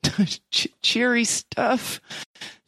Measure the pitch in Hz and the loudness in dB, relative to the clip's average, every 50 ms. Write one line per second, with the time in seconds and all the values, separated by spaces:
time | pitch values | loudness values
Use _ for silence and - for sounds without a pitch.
0 | - 143 - - 202 - - - _ - - - - - _ _ - - - 226 | -2 -2 2 2 2 2 0 -6 _ -6 -4 -2 -2 -4 _ _ -2 0 2 2
1 | 247 247 240 233 233 - - - - - - - 247 - 254 240 - - - - | 2 2 4 2 2 2 0 -2 -4 -6 -2 0 2 2 2 0 0 -4 -10 -10
2 | _ - - - - _ _ - - - - - _ | _ -12 -14 -14 -14 _ _ -16 -16 -16 -16 -20 _